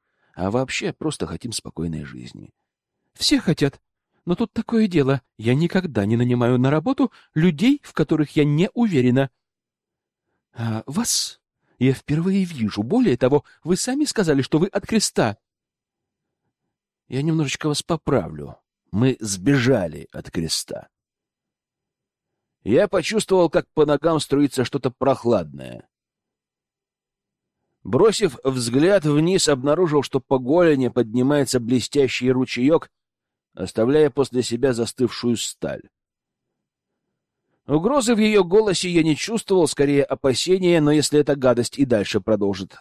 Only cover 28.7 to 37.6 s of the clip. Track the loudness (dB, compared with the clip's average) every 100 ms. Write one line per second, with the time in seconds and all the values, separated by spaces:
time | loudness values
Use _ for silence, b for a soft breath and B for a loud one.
28.7 | 2 4 2 2 2 2 2 0 0 0
29.7 | 0 2 0 0 -4 -2 -2 2 2 4
30.7 | 4 0 0 -2 0 0 0 0 -2 0
31.7 | -2 0 0 0 0 0 0 -2 0 2
32.7 | 2 -2 _ _ _ _ _ _ -12 -8
33.7 | -2 2 4 2 2 -2 0 -2 -2 -2
34.7 | 0 -4 -2 -2 -2 -2 -2 -4 -8 -10
35.7 | -10 -14 _ _ _ _ _ _ _ _
36.7 | _ _ _ _ _ _ _ _ _